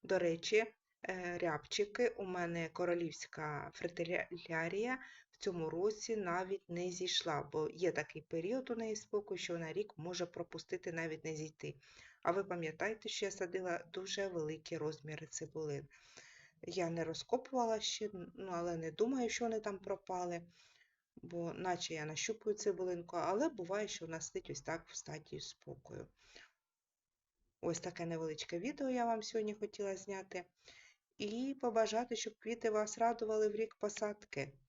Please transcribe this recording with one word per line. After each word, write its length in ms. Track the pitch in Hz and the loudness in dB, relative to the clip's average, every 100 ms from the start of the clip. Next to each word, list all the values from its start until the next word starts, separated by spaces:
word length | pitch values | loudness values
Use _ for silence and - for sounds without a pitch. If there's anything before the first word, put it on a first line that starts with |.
До 160 | - 190 | 4 6
речі, 540 | 175 165 - 214 226 - _ _ - | 6 4 6 6 6 -4 _ _ -4
е, 280 | 185 175 175 | -2 -2 2
рябчики, 720 | 175 151 - - 202 202 240 | 2 2 0 0 2 4 2
у 160 | - 190 | 2 -2
мене 440 | 180 170 170 165 | 0 0 0 -2
королівська 1000 | - 175 175 170 - - - 151 147 147 | 0 2 2 0 -4 -8 -4 -4 -4 -6
фритилярія 1300 | - 170 170 170 180 - 170 - 165 165 190 240 254 262 - - | -4 -4 -2 0 0 -2 -6 -2 0 2 2 0 0 -6 -18 -20
в 60 | _ | _
цьому 320 | 208 175 160 | -2 0 0
році 460 | 165 202 214 - 220 | 2 2 0 -2 0
навіть 540 | 185 180 190 196 - | 2 0 0 -4 -2
не 200 | 170 180 | -2 -2
зійшла, 600 | 175 180 - 170 147 139 | -2 0 2 2 0 0
бо 180 | 156 151 | 0 0
є 220 | 165 180 | 2 2
такий 300 | 147 156 156 | 2 -2 -6
період 480 | - 165 175 254 254 | -4 -2 0 0 0
у 60 | 226 | -2
неї 200 | 220 214 | 0 -4
спокою, 420 | - 208 208 180 | 0 -2 0 -4
що 160 | - | -2
вона 200 | 170 160 | -2 -2
рік 200 | 165 208 - | -2 -2 -4
може 280 | 165 180 170 | -4 0 -2
пропустити, 680 | - 165 160 - 180 - | -2 -6 -6 -4 -4 -2
навіть 340 | 165 165 156 151 | -2 -2 -2 -4
не 100 | 156 | -4
зійти. 400 | 156 - - - - - - - - | -6 -6 -8 -8 -18 -20 -20 -2 2
А 60 | |
ви 120 | 185 | 2
пам'ятаєте, 680 | 196 175 160 160 196 220 214 | 0 -2 -2 0 -2 -2 -4
що 160 | - 196 | -2 -2
я 60 | |
садила 520 | 190 180 190 185 175 170 | 0 -2 0 0 -2 -2
дуже 340 | 190 190 - 196 | -6 -4 -2 0
великі 500 | 175 151 156 - 165 | 0 -2 -4 -6 -2
розміри 500 | 151 151 151 151 156 | -2 -2 -8 -8 -8
цибулин. 600 | - 160 156 151 143 143 - - - - - - _ | -8 -6 -4 -2 -2 -6 -16 -20 -20 -20 -20 -20 _
Я 280 | - 175 170 | -4 0 2
не 140 | 170 | 2
розкопувала 760 | 160 160 - 247 254 262 226 220 | 0 -2 0 0 2 2 4 4
ще, 300 | - - 214 | 0 -2 -4
ну, 380 | 196 170 175 190 | -4 -10 -8 -4
але 260 | 170 175 170 | 0 0 0
не 140 | 160 | -4
думаю, 380 | 160 233 269 233 | 2 2 4 2
що 160 | - 233 | 2 2
вони 140 | 220 | 2
там 200 | 214 196 | -2 -4
пропали, 640 | 196 190 - 180 180 170 170 - - - _ _ _ - | -4 -6 -2 -2 0 -2 -6 -20 -20 -20 _ _ _ -16
бо 380 | 170 170 170 | -6 -2 -2
наче 400 | - 185 170 - | 0 0 0 0
я 120 | 160 151 | -2 -2
нащупую 500 | 156 - 214 214 208 | -2 -2 0 0 2
цибулинку, 640 | 208 180 180 175 170 170 | 2 2 0 0 -2 0
але 320 | 165 202 320 | 4 4 2
буває, 380 | 233 170 202 208 | 0 -2 0 -2
що 180 | - 160 | -4 -6
вона 160 | 160 | -6
сидить 280 | 156 190 180 | -4 -6 -6
ось 120 | 139 | -6
так 260 | 143 165 - | -4 -4 -6
в 80 | - | -12
стадії 460 | - 151 151 147 | -8 -10 -8 -10
спокою. 680 | - - - 131 - 55 - _ - - - _ _ _ _ _ _ _ _ _ _ _ | -10 -12 -14 -14 -12 -12 -12 _ -20 -20 -20 _ _ _ _ _ _ _ _ _ _ _
Ось 180 | 170 165 | 0 0
таке 260 | 180 175 170 | -2 -4 -2
невеличке 540 | 165 160 156 - 170 | 0 -2 -4 -2 -2
відео 300 | 220 294 269 | -2 0 0
я 160 | 254 233 | 4 4
вам 180 | 226 | 2
сьогодні 300 | 214 226 214 | 0 0 0
хотіла 420 | 208 208 - 196 190 | -2 -6 -2 -2 -2
зняти. 480 | 196 190 190 185 175 _ - - - _ _ _ | -4 -6 -4 -8 -8 _ -20 -20 -20 _ _ _
І 400 | 208 226 269 269 | -2 0 -2 0
побажати, 540 | 240 226 214 214 247 226 | 4 6 6 4 0 -2
щоб 220 | 220 - | -4 -6
квіти 320 | 214 233 226 | -4 0 4
вас 280 | 214 214 - | 4 2 4
радували 520 | 233 233 220 214 214 | 4 4 2 4 4
в 60 | 208 | 4
рік 200 | 220 - | -2 0
посадки. 760 | 208 - 208 208 - - 139 - | -2 0 -2 -2 -6 -4 -4 -8